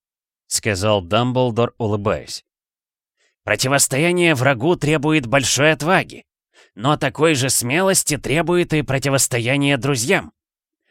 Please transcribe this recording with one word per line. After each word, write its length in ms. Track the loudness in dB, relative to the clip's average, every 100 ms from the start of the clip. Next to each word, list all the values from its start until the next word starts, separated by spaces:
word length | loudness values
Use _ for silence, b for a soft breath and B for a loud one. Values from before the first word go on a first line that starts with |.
| _ _ _ _ -8
сказал 560 | -6 -4 -2 2 0
Дамблдор, 720 | 2 0 0 0 0 0 -2 -2
улыбаясь. 680 | -4 -2 -2 -4 -6 -16 -18 _ _ _ _ _ _ _ _ _
"Противостояние 920 | -4 -2 0 0 0 0 0 2 2
врагу 420 | 4 2 2 0 0
требует 500 | 0 0 2 0 2
большой 460 | 0 0 2 2
отваги, 520 | 2 0 0 -2 -10 -20 _ _ b b
но 220 | -6 -2 0
такой 380 | -2 0 2
же 140 | 2 0
смелости 680 | -2 -2 0 2 0 -2 -4
требует 560 | -2 -2 0 0 0
и 80 | -2
противостояние 960 | -2 -2 0 0 0 -2 -2 0 0 0
друзьям. 540 | 0 -2 0 -2 -2 -14 _ _ _ _ _